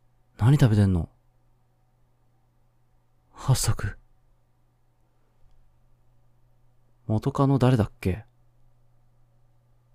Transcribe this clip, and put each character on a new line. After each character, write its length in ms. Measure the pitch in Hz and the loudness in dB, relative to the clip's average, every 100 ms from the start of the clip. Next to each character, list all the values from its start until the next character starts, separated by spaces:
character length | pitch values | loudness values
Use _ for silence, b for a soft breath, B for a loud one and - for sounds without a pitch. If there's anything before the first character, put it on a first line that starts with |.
| _ _ _ - | _ _ _ -2
何 200 | 110 143 | 2 4
食 140 | 127 | 4
べ 40 | 107 | 4
て 80 | 98 | 2
ん 80 | |
の？ 160 | 90 - _ _ _ _ _ _ _ _ _ _ _ _ _ _ _ _ _ _ _ _ _ _ | 0 -4 _ _ _ _ _ _ _ _ _ _ _ _ _ _ _ _ _ _ _ _ _ _
発 280 | - - 131 | -10 -4 -2
作。 360 | - - 98 - _ _ _ _ _ _ _ _ _ _ _ _ _ _ - - _ _ _ _ _ _ _ _ _ _ _ _ _ _ - | -2 -4 -6 -12 _ _ _ _ _ _ _ _ _ _ _ _ _ _ -20 -20 _ _ _ _ _ _ _ _ _ _ _ _ _ _ -6
元 260 | 107 139 | -4 -2
カ 120 | 139 135 | -2 0
ノ 140 | 135 | 2
誰 160 | 123 123 | 2 2
だ 100 | - | -2
っ 60 | - | -4
け？ 240 | 95 87 - _ _ _ _ _ _ _ _ _ _ _ _ _ _ _ _ | -8 -8 -10 _ _ _ _ _ _ _ _ _ _ _ _ _ _ _ _